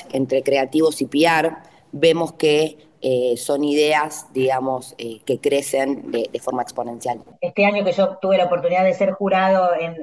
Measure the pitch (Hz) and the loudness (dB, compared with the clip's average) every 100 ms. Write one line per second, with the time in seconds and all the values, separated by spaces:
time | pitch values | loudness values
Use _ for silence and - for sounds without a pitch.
0 | - 135 127 131 131 135 131 156 160 151 | -8 -6 -2 -2 0 0 0 2 0 0
1 | 131 143 165 160 160 160 - - _ 143 | -2 2 4 4 0 -4 -14 -20 _ 2
2 | 165 160 160 - 156 147 156 - - _ | 2 4 -2 0 2 2 0 -4 -20 _
3 | 135 127 123 120 - 143 147 147 151 151 | -2 0 0 -2 -2 -2 2 2 4 2
4 | 156 - - 131 131 131 131 131 - - | 0 -6 -8 -2 0 0 -2 -4 -8 -14
5 | 117 110 - 120 143 139 139 135 135 139 | -14 -10 -4 -2 0 0 0 -2 -2 -4
6 | - 117 113 123 - 127 120 - 120 117 | -4 -4 -4 -6 -6 -4 -6 -8 -8 -8
7 | 127 117 - - 175 - 202 202 190 190 | -8 -8 -12 -10 -6 0 2 2 0 0
8 | 185 - 190 190 180 175 175 180 190 180 | 0 0 0 2 2 0 0 2 2 2
9 | 196 190 196 190 190 190 180 165 165 165 | 0 0 0 2 4 4 4 0 -2 -8